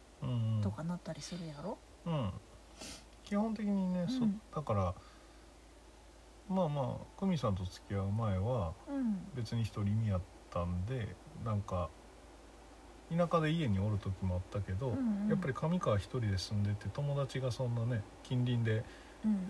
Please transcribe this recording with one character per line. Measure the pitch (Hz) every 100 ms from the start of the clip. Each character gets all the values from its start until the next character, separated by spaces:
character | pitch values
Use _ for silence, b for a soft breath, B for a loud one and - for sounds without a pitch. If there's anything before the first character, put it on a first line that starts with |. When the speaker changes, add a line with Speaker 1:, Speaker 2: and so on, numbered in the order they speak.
| - -
Speaker 1:
う | 127
ん | 123 113 110
う |
ん。 |
Speaker 2:
と | 101
か | 104
な | 160 175
っ |
た | -
り | 160
す | - 175
る | 165
や | 143
ろ？ | 160 277 - - -
Speaker 1:
う |
ん。 | 156 104 - - - - - B B - -
基 | - 202
本 | 220
的 | 220 208
に | 196 185
ね、 | 180
Speaker 2:
う | 175
ん。 |
Speaker 1:
そ-、 | 254 226 202 - -
だ |
か | 143
ら、 | 104 95 - B B B B B - - - - - - - - - -
ま | 190
あ | 170
ま | 147 123 110
あ、 | - -
久 | 196
美 | 170
さ | 117
ん | 95
と |
付 | 92 - -
き | 101
合 |
う | 98
前 | 107 113 95
は、 | 98 120 85 80 -
Speaker 2:
う |
ん。 | 277 247 196 175 127
Speaker 1:
別 | 110 117
に |
独 | 110 - 101
り |
身 | 107 110
や | 92
っ | 90 - -
た | 87 87
ん | 90 95
で、 | 131 104 92 - - 110
な |
ん | 107
か、 | 101 92 87 - - - - - - - - - - - - 170
田 | 175
舎 | 170
で | 156
家 | 165 143
に | 98
お | 101
る | 104
時 | 101 95
も | 95 90
あ |
っ | -
た | 104
け | 98
ど、 | 95 135
Speaker 2:
う | 262
ん | 247 202
う | 208
ん。 |
Speaker 1:
や | 226
っ |
ぱ | 180
り |
上 | 127 156 180
川 | 151 104
一 | -
人 | 131
で | 110 98
住 | - 104
ん |
で | 101
て、 | 104 101
友 | - 143 143
達 | 135 135
が | 127
そ | 120 127
ん | 117
な | 113
ね、 | 120 104 -
近 | - 123 123
隣 | 120
で、 | 113 110 - B B B 220
Speaker 2:
う |
ん。 | 202 180